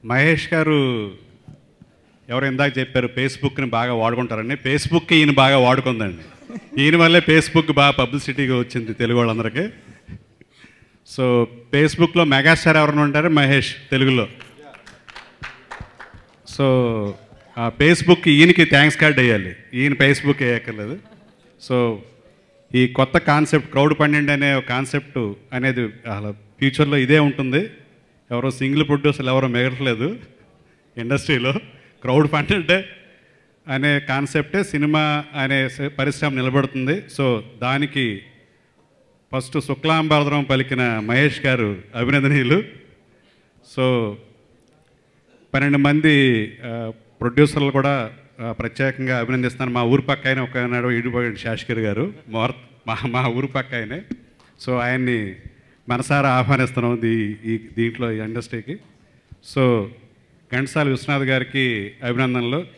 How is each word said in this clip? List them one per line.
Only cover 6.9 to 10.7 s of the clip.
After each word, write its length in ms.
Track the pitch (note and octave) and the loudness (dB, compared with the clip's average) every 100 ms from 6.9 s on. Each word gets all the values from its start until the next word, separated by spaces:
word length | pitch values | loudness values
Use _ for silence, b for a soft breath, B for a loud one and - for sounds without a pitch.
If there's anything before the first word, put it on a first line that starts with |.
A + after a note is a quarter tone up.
| E3+ | 4
వల్లే 240 | E3 E3+ | 6 4
Facebook 540 | E3 D#3 - E3 D#3+ | 6 4 4 0 2
బాగా 180 | C#3 C#3+ | 4 4
పబ్లిసిటీగా 680 | C#3 B2 C#3 C3+ C3 C3+ B2+ | 2 -2 -2 -6 -4 0 0
వచ్చింది 340 | B2 B2+ A2+ | -2 -6 -8
తెలుగు 240 | G#2+ A#2 A#2+ | -4 0 2
వాళ్ళందరికీ. 440 | A#2 A2+ A2 A#2 G3+ - - - - - _ _ _ b b | 2 0 -4 -4 -6 -10 -20 -20 -20 -20 _ _ _ b b